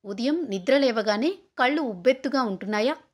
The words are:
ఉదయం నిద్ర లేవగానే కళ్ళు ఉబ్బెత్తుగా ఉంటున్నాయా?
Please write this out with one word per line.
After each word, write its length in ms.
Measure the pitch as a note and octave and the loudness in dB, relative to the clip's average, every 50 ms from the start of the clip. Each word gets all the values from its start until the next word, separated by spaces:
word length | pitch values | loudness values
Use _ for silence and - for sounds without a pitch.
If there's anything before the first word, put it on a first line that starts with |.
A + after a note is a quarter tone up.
| - | -10
ఉదయం 420 | G3+ G3+ G3 A#3 C4+ D4+ F4 E4+ A#3 | -10 -6 -2 0 0 0 0 -2 -4
నిద్ర 280 | G3 G3 F3+ - C4+ | -6 -4 0 2 4
లేవగానే 560 | C#4+ C#4 C4 A3+ A3+ G3+ G#3+ G#3 G#3+ B3+ E4 G4 - _ _ _ - | 4 4 2 2 0 0 0 0 0 0 -2 -2 -4 _ _ _ 0
కళ్ళు 220 | B3+ B3+ D4 D#4+ | 0 2 2 0
ఉబ్బెత్తుగా 600 | D4+ A#3+ G3+ F3 F3 B3 C4+ C4+ - C#4 C#4+ C4+ | -2 -4 -6 0 2 2 2 2 -2 -2 0 0
ఉంటున్నాయా? 540 | B3+ A3 G3 F3+ G#3 G3 G#3+ G#3 A3 C4 D#4 - _ _ | 0 0 -4 -6 -6 -4 -2 0 0 0 -2 -4 _ _